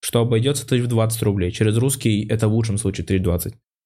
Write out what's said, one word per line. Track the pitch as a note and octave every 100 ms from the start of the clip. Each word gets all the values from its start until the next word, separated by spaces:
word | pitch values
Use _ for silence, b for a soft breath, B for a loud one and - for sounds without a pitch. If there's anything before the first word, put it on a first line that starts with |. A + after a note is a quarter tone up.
что | - A#2+
обойдется | A#2 A#2 B2+ C#3+ -
тысяч | B2+
в | A#2+
двадцать | A#2 A2 A2+
рублей. | A2+ G2+ F2+
Через | - G#2+ A2
русский | B2+ C3+ A#2 G#2 G#2+
это | A2+ A2
в |
лучшем | A2 A2 G2+
случае | G2 F#2+ G2
тысяч | F#2+
двадцать. | G2 F2+ - - _ _